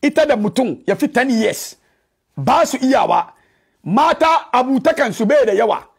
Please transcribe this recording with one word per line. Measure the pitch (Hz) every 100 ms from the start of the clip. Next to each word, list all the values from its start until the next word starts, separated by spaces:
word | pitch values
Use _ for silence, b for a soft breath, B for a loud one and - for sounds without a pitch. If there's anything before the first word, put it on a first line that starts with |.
ita | 285 302
da | 302 247
mutum | 208 - 262 - -
ya | 202
fi | 294
ten | 233 262
years. | 233 220 - - - _ _ _ _ _ -
Ba | 135 294 339
su | 254
iyawa. | 262 262 170 175 - _ _ _ _ _
Mata | - 202 339 339 320 330 -
abutakan | 240 254 269 - - 247
su | 185 220
bai | 294
da | -
yawa. | 196 226 175 -